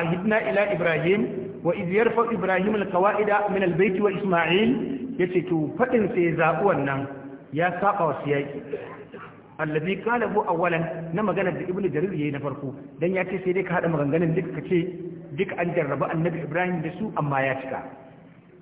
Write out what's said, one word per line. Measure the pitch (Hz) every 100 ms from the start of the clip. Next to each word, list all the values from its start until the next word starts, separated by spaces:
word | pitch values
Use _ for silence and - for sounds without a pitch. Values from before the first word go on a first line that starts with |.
ahidna | 165 175 208 214 240
ila | 196 202
Ibrahim | 165 170 156 165 208 240 - - -
wa | 160 175
idh | 175
yarfa'u | 196 233 233 233
Ibrahim | 214 190 185 196 214
al-qawa'ida | 190 175 196 208 202 208 208
min | 190
al-bayt | 185 165 208 185
wa | 208
Isma'il." | 180 196 170 160 185 226 269 - - - -
Yace | 180 180 -
to | 165 147 -
fadin | 254 247 196
sai | 180 170
ya | 156
zaɓi | 160 160 202
wannan | 151 139 135 135 - - - -
ya | 143 175 175
saba | 202 208 165
wa | 135 143
siyaki. | 143 - - - - - - - - - - - -
Allazi | 156 151 170 196
qalahu | 226 240 208 190 -
awwalan | 170 175 165 165 - -
na | 180
maganar | 214 180 185
da | 143 -
Ibn | 185 190
Jarir | 147 185 160
yayi | 147
na | 139
farko | 139 135 135 - - 131
dan | 170
ya | 185 185
ce | 190 185
sai |
dai | 180
ka | 180 175
hada | 170
maganganun | 156 143 160 170
duka | 160 - -
ka | -
ce | 180 175 - - - - 143
duk | 196 -
an | 175 165
jarraba | 143 139 180
Annabi | 165 165 165
Ibrahim | 147 165 180 175
da | 160 -
su | 214 -
amma | 147 139 135
ya | 131
cika. | - 107 - - - - - - - -